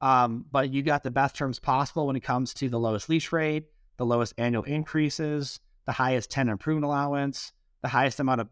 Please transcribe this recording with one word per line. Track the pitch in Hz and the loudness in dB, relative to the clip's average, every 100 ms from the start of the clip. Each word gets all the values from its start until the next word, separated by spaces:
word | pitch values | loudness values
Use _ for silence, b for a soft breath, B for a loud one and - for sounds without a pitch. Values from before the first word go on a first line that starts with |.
um, | 135 127 120 117 - | 4 6 4 0 -2
but | 139 135 | 0 2
you | 139 | 0
got | 147 143 | 0 0
the | 135 | 0
best | 127 135 - | 0 0 0
terms | 139 117 | -4 -2
possible | - 131 139 165 143 | 0 0 0 0 0
when | 131 | -2
it | |
comes | - 127 127 | -2 -2 -2
to | - 135 | -4 -2
the | 120 | 0
lowest | 113 107 - | 0 0 0
lease | 165 - | 0 2
rate, | 165 156 156 156 _ _ - | 0 0 -2 -6 _ _ -4
the | 120 | 0
lowest | 120 113 - | 2 0 0
annual | 120 117 | 0 0
increases, | - 151 151 156 147 - 151 147 139 - _ _ - | -2 -4 -2 0 0 -2 -4 -4 -6 -10 _ _ -8
the | |
highest | 117 131 127 - | -2 0 0 -2
tenant | 139 123 | -2 0
improvement | 104 156 156 | 0 -2 -2
allowance, | 147 143 143 143 139 - - _ _ - | 0 -2 -2 -2 -2 -6 -14 _ _ -10
the | 127 | 0
highest | 127 135 - | 2 2 2
amount | 131 120 | 0 0
of | 107 | -2